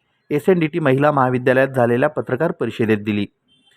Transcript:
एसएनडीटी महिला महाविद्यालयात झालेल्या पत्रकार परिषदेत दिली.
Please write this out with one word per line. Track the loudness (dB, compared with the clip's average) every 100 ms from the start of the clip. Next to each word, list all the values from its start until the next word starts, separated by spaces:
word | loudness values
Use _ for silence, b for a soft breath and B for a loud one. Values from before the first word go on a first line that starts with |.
| _ _ -6
एसएनडीटी | -2 0 0 0 -2
महिला | 0 2 2
महाविद्यालयात | 2 0 0 0 2 2
झालेल्या | 2 2 2 0
पत्रकार | -2 -6 -4 -4
परिषदेत | -4 -6 -2 0 0
दिली. | -2 -4 -6 _ _ _ b